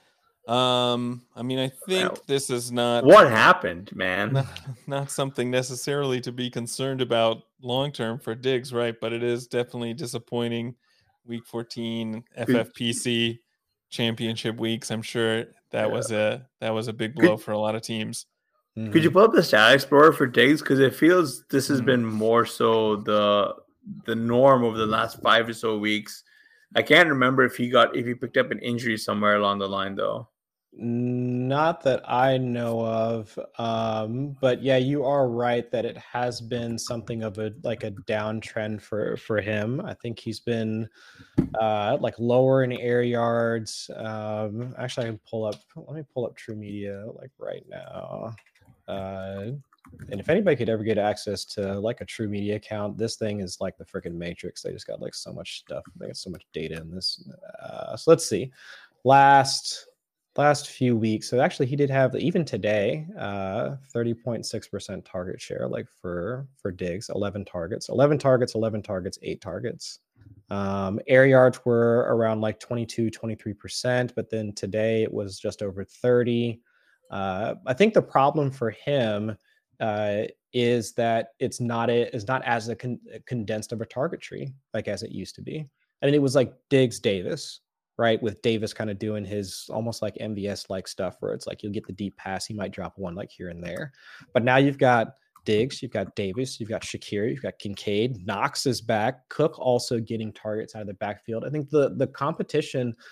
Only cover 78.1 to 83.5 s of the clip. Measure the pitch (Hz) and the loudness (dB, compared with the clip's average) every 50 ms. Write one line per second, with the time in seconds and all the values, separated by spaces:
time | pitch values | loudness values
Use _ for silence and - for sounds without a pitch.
78.1 | - 139 135 147 147 151 143 135 135 - 120 110 104 - - 143 143 135 117 110 | 4 4 4 4 4 2 -2 -2 -2 -2 -4 -4 -4 -4 -4 -2 0 2 2 0
79.1 | 104 104 107 110 101 - _ _ _ _ _ _ _ - 117 110 104 107 107 104 | 0 -2 -2 -4 -6 -8 _ _ _ _ _ _ _ -6 -4 -2 -2 -2 -2 -2
80.1 | 101 107 - - - _ _ _ - 123 120 117 123 120 107 - - - 117 117 | 0 -2 -4 -4 -8 _ _ _ -2 0 2 2 2 2 0 -4 -2 0 0 2
81.1 | 113 113 110 - _ - 131 117 - - 123 117 117 117 117 120 117 120 117 - | 2 0 -2 -4 _ -6 -6 -6 -4 -4 -4 -2 -2 0 0 2 2 2 2 0
82.1 | - 113 101 110 131 131 - 131 160 113 110 117 110 - - 127 117 - - - | -4 -8 -4 -2 -4 -2 0 0 -2 -2 -2 -6 -8 -8 -6 -8 -8 -8 -12 -18
83.1 | - 110 _ - 131 120 104 104 | -18 -18 _ -8 -6 -6 -4 -4